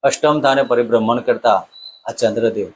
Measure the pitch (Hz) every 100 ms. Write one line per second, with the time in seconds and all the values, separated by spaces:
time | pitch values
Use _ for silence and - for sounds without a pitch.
0 | 139 - 151 151 139 135 135 120 120 113
1 | 110 120 123 113 120 98 - - - _
2 | - - 113 104 117 107 92